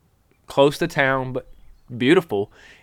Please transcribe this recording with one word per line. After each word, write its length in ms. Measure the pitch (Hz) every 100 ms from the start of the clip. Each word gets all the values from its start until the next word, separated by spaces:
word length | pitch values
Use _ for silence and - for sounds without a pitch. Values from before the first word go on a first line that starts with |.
| _ _ _ _ _
Close 300 | - 143 143
to 80 | 170
town, 460 | - 135 135 131
but 140 | 127 - - - - _ 123
beautiful. 540 | 120 170 175 101 104 - - -